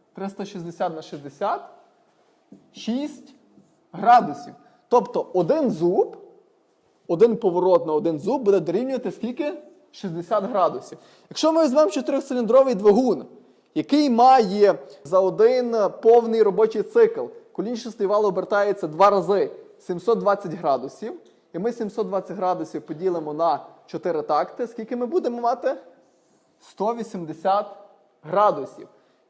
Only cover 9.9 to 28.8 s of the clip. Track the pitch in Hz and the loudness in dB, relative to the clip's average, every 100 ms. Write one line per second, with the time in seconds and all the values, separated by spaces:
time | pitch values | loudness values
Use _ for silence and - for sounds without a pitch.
9.9 | - 196 165 165 214 190 208 165 123 - | -12 -10 -8 -4 -2 -2 0 -2 -2 -14
10.9 | - _ _ - - 311 320 311 269 311 | -20 _ _ -16 -2 2 2 2 4 2
11.9 | 285 247 269 269 247 226 254 269 196 208 | 0 -2 -4 -4 -4 2 4 4 4 4
12.9 | 208 254 151 - - _ _ _ 156 151 | 4 2 -2 -6 -20 _ _ _ -8 0
13.9 | 294 294 226 254 262 202 208 202 170 - | 2 2 6 6 6 4 4 4 2 -4
14.9 | - 147 185 190 175 220 254 240 226 190 | -20 -2 2 2 4 4 4 0 -2 -2
15.9 | - 220 233 226 226 202 185 220 220 - | 2 6 6 6 2 2 2 0 0 0
16.9 | 233 220 147 123 - - - 196 240 233 | 4 4 2 -10 -12 -14 -8 -8 -8 -10
17.9 | - 196 208 208 185 180 202 202 196 165 | -4 0 0 0 -2 -2 0 0 -2 -4
18.9 | 156 202 196 165 202 143 - - _ - | 4 4 4 2 0 -2 -6 -20 _ -10
19.9 | 175 175 214 190 202 185 151 165 131 135 | -4 0 0 0 -2 -4 -6 -2 -2 -4
20.9 | - 220 359 _ _ _ 170 220 240 208 | -12 -14 -14 _ _ _ -8 -6 -6 -8
21.9 | 214 190 190 185 160 185 170 156 160 147 | -6 -6 -6 -8 -4 -4 -4 -6 -10 -12
22.9 | 156 185 170 151 151 165 147 - - _ | -6 -4 -4 -6 -2 -2 -2 -6 -20 _
23.9 | 165 180 160 147 151 180 - 233 - 220 | -8 -4 -4 -2 -2 -2 -8 -10 -10 -10
24.9 | 240 247 349 240 240 233 254 269 311 - | -8 -4 -4 -4 -4 -4 -2 -4 -6 -12
25.9 | _ _ _ _ _ _ _ - - 208 | _ _ _ _ _ _ _ -16 -6 -4
26.9 | 233 214 190 160 156 196 202 208 - - | -4 -8 -10 -12 -6 -2 0 -2 -12 -20
27.9 | _ _ _ 151 180 208 151 135 - | _ _ _ -4 2 2 0 -6 -16